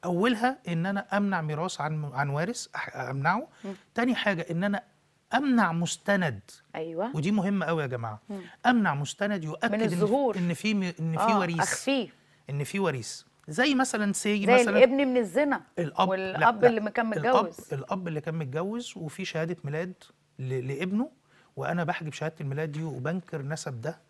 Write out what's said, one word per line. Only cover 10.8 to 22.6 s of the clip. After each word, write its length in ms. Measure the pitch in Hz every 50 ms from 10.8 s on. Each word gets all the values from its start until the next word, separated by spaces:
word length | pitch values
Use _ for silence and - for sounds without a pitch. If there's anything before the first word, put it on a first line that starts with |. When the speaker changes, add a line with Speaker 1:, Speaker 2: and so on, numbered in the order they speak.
| 190
Speaker 1:
إن 340 | 180 165 - 160 165 160 165
في 140 | 196 226
Speaker 2:
آه، 80 | 226 202
Speaker 1:
وريث. 200 | 180 170 170 165
Speaker 2:
أخفيه. 500 | 180 190 - - - - 277 269 220 - - _ _ _ _ _ _ -
Speaker 1:
إن 140 | 139 143 143
في 160 | - - 196
وريث. 420 | 196 175 143 131 110 - - - - _ _ _ _ -
زي 280 | 151 170 247 302 277
مثلًا 380 | 254 262 - - 220 214 202 190
سي 320 | - - 214 208 208 196
Speaker 2:
زي 80 | - 247
Speaker 1:
مثلًا 240 | 254 240 220 202 208
Speaker 2:
الابن 300 | 247 247 262 269 285 262
من 100 | 254 247
الزنا 440 | 233 190 165 240 302 285 269 185 - _ _ -
Speaker 1:
الأب، 300 | 175 143 - - 185 185
Speaker 2:
والأب 520 | 190 190 190 190 185 - 156 226 247 214
Speaker 1:
لا، 80 | 208 240
Speaker 2:
اللي 100 | 233 220
ما 80 | 214 208
كان 240 | 208 - 233 220 214
Speaker 1:
الأب، 220 | 165 151 233 254
Speaker 2:
متجوز. 380 | 254 220 170 170 - - - 160
Speaker 1:
الأب 340 | 135 139 - 196 190 180 170
اللي 140 | 160 151
كان 140 | 143 165 156
متجوز 580 | 165 160 131 127 156 175 196 220 240 240 - - 190
وفي 280 | 165 151 - - 190
شهادة 320 | - - 160 160 165 175 165 -
ميلاد 300 | 139 143 156 175 185 180 _ - - _ _ _ _ _ -
ل-، 280 | 131 131 131 131 123 131
لابنه، 420 | 139 135 175 185 196 214 247 320 _ _ _ _ _ _ _ _ _
وأنا 280 | - 135 139 165 175 170
بحجب 300 | 151 175 - 170 151 135
شهادة 220 | - 156 156 160 -
الميلاد 300 | 156 139 139 143